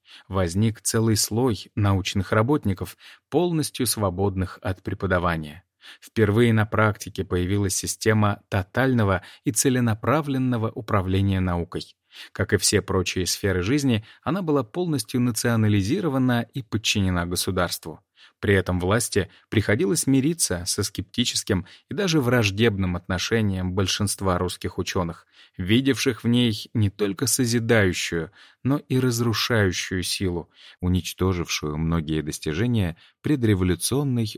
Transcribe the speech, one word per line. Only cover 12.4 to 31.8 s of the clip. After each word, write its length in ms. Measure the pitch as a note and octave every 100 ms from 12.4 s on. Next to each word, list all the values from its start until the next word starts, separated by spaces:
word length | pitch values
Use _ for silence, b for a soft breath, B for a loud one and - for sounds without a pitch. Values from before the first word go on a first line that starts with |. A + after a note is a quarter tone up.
| G2+
и 40 | G2+
все 240 | - G2+
прочие 440 | - F#2+ F2+ - F2
сферы 380 | - G2+ F#2
жизни, 420 | F2+ D3 C#3 A2+ A2 B
она 180 | - F3
была 220 | D#3+ C#3+
полностью 580 | A2+ - F3+ D3 - B2+
национализирована 1300 | B2 A2+ B2 A#2 A2 G#2 F#2+ E3+ F3+ C3 B2+ A#2+ A#2
и 80 | -
подчинена 640 | A#2+ A2+ - G#2+ F#2+ F2 F2
государству. 760 | F2+ - F#2 E2+ - E2 D2+ _ b b _
При 140 | -
этом 260 | G2 F2+ F2+
власти 500 | F2+ A2 - G#2 E2+ b b
приходилось 560 | A2 G2+ G#2+ F#3+ E3+ -
мириться 580 | C3+ C3 E3 - F2+ F2+
со 160 | -
скептическим 840 | G2 - G2 - B2 - - F#2+ B B -
и 40 | C3+
даже 260 | G3 D#3+
враждебным 720 | A#2+ B2 G#2+ G2 A#2 G2+ F#2 F2
отношением 800 | - F2+ - A2+ G#2+ F#2+ F#2
большинства 640 | F#2 F#2+ - G2+ - G2 F2+
русских 400 | F2+ - F#2+ -
учёных, 480 | F2+ G2 E2+ E2 - b b -
видевших 640 | F2+ A2+ C3+ B2 - A2+
в 40 | A2+
ней 420 | A#2+ A#2+ G#2+ - A#2+
не 160 | G#2
только 340 | - G2+ F#2+ A#2+
созидающую, 1040 | - B2 A#2+ A2+ A#2 G2 E2+ - E2+ D#2+ B B B
но 140 | B2 C#3+
и 220 | - B2+
разрушающую 1040 | B2+ A#2 A#2 G#2 - A#2 G2+ F2 - F#2
силу, 480 | F2 - F#2+ F2 D#2 B B B
уничтожившую 960 | F2+ F#2 E2 - F#2 F2+ D#2+ - D2+
многие 440 | D2+